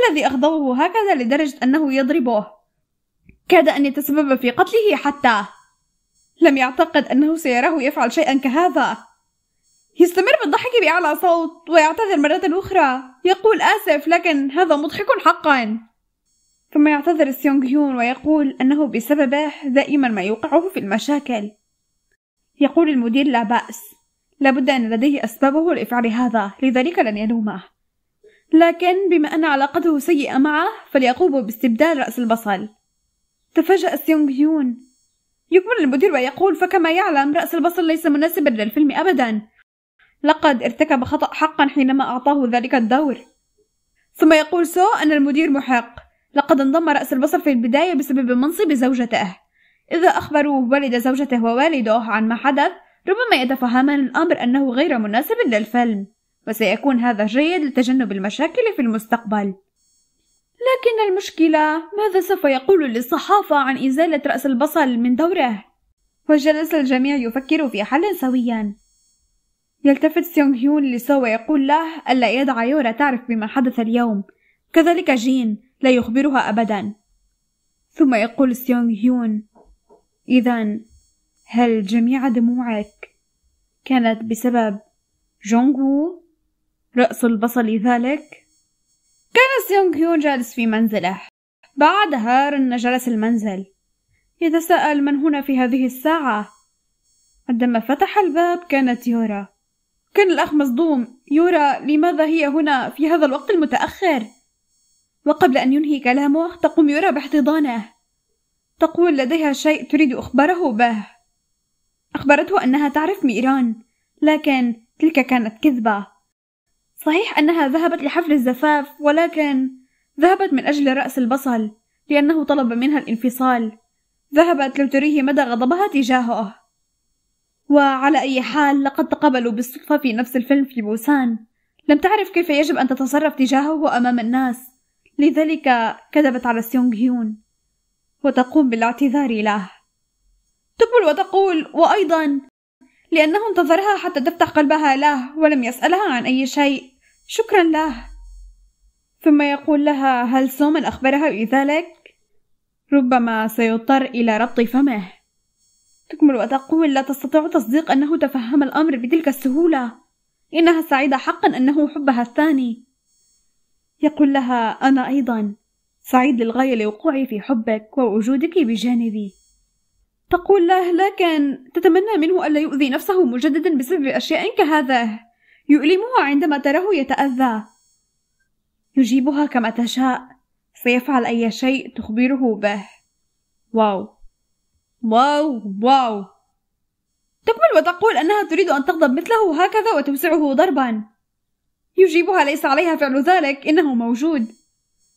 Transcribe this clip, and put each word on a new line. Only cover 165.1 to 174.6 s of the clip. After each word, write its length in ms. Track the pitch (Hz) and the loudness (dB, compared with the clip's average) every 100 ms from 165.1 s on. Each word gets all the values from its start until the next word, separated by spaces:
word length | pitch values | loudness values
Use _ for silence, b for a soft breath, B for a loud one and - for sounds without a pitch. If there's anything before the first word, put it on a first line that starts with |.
| 277 247 220 208 208 _ _ _ _ | -2 -2 -2 -4 -8 _ _ _ _
سعيد 420 | - 254 262 240 | -2 2 2 0
للغاية 320 | 226 240 269 | -2 -2 -2
لوقوعي 520 | 233 214 208 320 269 262 | -2 -4 -4 -4 -2 -4
في 140 | 208 | -6
حبك 580 | - 226 220 214 214 277 | -4 -4 -2 -6 -6 -4
ووجودك 600 | 233 214 214 269 330 349 | -2 0 -2 -2 -2 0
بجانبي." 760 | 226 220 240 240 233 214 196 - _ _ _ _ _ _ _ _ - | 0 -2 -2 -2 -2 -6 -10 -14 _ _ _ _ _ _ _ _ -2
تقول 380 | 349 359 392 339 | 0 2 2 4
له: 240 | 370 359 | 2 2
"لكن 640 | 339 392 392 349 311 285 - - | 2 0 0 0 2 0 -4 -8
تتمنى 420 | 349 359 349 427 381 | 0 2 4 2 0
منه 280 | 330 359 302 | 0 0 0
ألا 140 | 294 | 0
يؤذي 300 | 311 277 277 | -2 0 0
نفسه 340 | 302 - 370 | -2 0 0
مجددا 540 | 269 247 277 302 339 269 | 0 0 -2 0 0 -2
بسبب 280 | 254 359 269 | -2 -2 -2
أشياء 500 | 247 - 311 392 | -2 -2 -2 -2
كهذا، 640 | 494 | 0